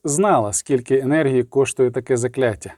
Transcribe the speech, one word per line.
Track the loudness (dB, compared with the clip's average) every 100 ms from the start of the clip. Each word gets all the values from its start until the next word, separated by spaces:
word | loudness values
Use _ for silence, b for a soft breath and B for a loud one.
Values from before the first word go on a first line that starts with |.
знала, | -4 0 2 2 0
скільки | -4 -2 -2 0 0
енергії | 2 0 2 0
коштує | 0 0 0 2 0
таке | -2 -2 -2
закляття. | -2 -2 -2 -2 -10